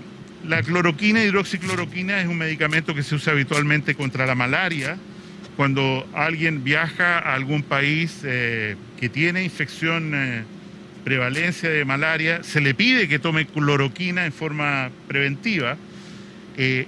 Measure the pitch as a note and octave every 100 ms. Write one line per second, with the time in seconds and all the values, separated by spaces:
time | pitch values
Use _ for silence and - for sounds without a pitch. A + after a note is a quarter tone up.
0 | - - - - E3 E3 E3 F3 E3+ D3+
1 | G#3 A3 G#3+ G3 F#3+ F#3+ F#3 F3+ E3+ F3+
2 | F#3 G3+ F3 E3+ D#3+ D#3 D#3 D#3 D#3+ D3
3 | C#3 D3+ E3 D3 C3+ D3+ D3 D3+ D3 D3
4 | C3+ A#2 C3 B2+ B2 D3 F#3 D#3+ C3+ F#3+
5 | - - - - - - C#3 C3+ C3+ C3
6 | - - D3+ D#3+ E3 D#3 C3 D3 D#3+ -
7 | F3 E3+ D#3+ C3 C3+ D3+ C#3 C#3 C#3+ D3+
8 | E3 - C#3+ B2 A#2 A#2 G#2+ G2 - -
9 | B2 C#3+ E3 F3+ F#3 - D3+ - D#3+ E3
10 | D#3 C#3+ C3+ A#2 A2 - - - - -
11 | - C3 B2 C#3+ E3+ E3+ E3 D#3 C#3 C3+
12 | D#3+ D#3+ D#3+ E3+ E3+ D#3 C#3 B2+ A3+ B3+
13 | F3 D3 E3 D#3 D#3 D3+ D3 D3 E3+ F#3+
14 | F3+ F3+ E3+ C3+ D#3+ D3+ D3 C#3 B2+ -
15 | - C#3 C#3 C#3 A#3 G3 A#2+ D3 - -
16 | - - - - - - C3 B2+